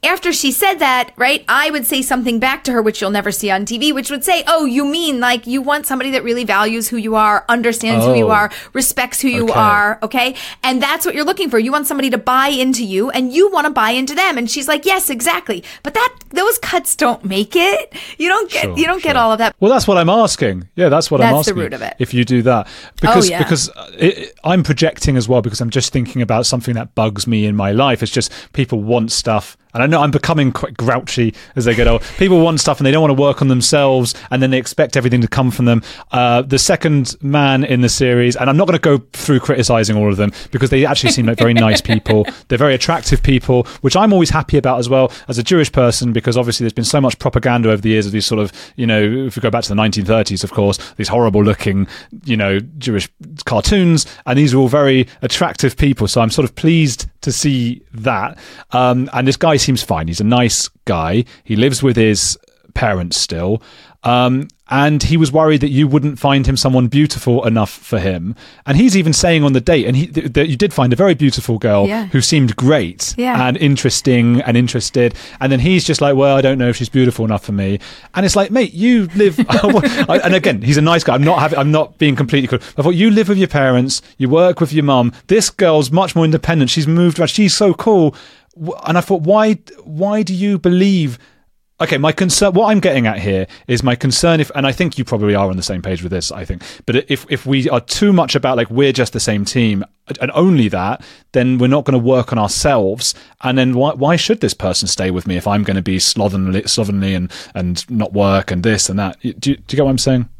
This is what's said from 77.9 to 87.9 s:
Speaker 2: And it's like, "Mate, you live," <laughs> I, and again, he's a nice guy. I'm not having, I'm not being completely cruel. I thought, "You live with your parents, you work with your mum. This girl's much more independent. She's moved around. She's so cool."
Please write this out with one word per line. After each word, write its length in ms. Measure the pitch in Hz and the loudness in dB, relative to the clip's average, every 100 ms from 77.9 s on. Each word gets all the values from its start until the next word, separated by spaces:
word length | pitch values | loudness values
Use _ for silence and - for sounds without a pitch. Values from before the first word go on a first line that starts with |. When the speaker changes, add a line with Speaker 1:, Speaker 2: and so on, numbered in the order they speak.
| - - - | -20 -12 -4
Speaker 2:
And 100 | 190 | 0
it's 100 | 202 | 0
like, 160 | 196 | 0
"Mate, 220 | 233 214 | 0 -2
you 340 | 165 226 247 185 175 | 0 2 2 0 2
live," 240 | 208 165 240 | 2 2 0
<laughs> 40 | |
I, 720 | 233 208 202 277 240 285 175 | 2 2 2 0 -2 0 0
and 100 | 180 185 | 2 2
again, 260 | 190 117 | 0 -2
he's 160 | 110 143 | 0 2
a 40 | |
nice 220 | 151 170 | 4 2
guy. 100 | - 127 | 2 2
I'm 80 | |
not 160 | 147 170 | 2 2
having, 180 | 147 143 | 0 0
I'm 140 | 139 | 0
not 260 | 156 151 _ | 0 -2 _
being 180 | 151 131 | 0 0
completely 320 | 135 143 127 | 0 0 0
cruel. 140 | 123 - - | -4 -6 -2
I 40 | |
thought, 80 | 147 175 | 0 2
"You 140 | 214 | 4
live 180 | 208 196 | 4 2
with 80 | 202 | 0
your 80 | 185 | 0
parents, 540 | 147 135 123 131 - - _ | 2 2 2 0 -4 -10 _
you 120 | 131 | 0
work 300 | 156 180 175 | 4 4 2
with 120 | 160 | 0
your 100 | 151 | 0
mum. 300 | 151 131 120 - _ | 2 2 2 -2 _
This 220 | 208 - | 0 0
girl's 420 | - 180 156 131 | 0 2 2 2
much 240 | 160 185 170 | 0 0 2
more 100 | 160 | 2
independent. 440 | 151 - 170 131 | 0 0 0 2
She's 180 | - 147 | 0 0
moved 300 | 165 175 160 | 2 2 2
around. 100 | 160 | -2
She's 260 | - 208 - | 2 2 4
so 180 | 208 | 2
cool." 420 | 165 - | 2 2